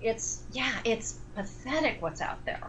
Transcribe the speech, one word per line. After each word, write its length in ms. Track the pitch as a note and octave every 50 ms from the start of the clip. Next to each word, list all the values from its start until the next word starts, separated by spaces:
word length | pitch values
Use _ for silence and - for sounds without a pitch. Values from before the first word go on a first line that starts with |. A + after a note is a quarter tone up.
it's, 440 | - A3 A3+ A3+ - - - - - - -
yeah, 200 | B3+ B3+ C4+ A#3+ F#3+ -
it's 340 | A#3+ A3+ A3+ - - - - - - -
pathetic 680 | G3+ G3 - - - - B3+ C#4 D#4 D#4+ C#4+ F#3 -
what's 220 | F3 D#3+ - - D3
out 200 | - - - -
there. 140 | - - - -